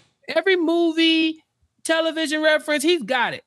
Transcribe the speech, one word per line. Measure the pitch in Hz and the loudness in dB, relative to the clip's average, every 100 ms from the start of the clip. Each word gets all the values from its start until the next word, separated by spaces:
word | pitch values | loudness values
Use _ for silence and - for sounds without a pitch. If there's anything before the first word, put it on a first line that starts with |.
| _ _ - | _ _ -4
Every | 302 359 370 | -2 2 2
movie, | 320 339 339 320 330 320 320 320 _ _ _ _ | 2 0 0 2 2 2 0 -4 _ _ _ _
television | - 320 320 311 311 311 | -4 0 0 -2 -4 0
reference, | 311 302 302 294 | 2 0 0 -2
he's | 294 349 | 0 0
got | 202 254 214 | 0 -2 -2
it. | 135 | -6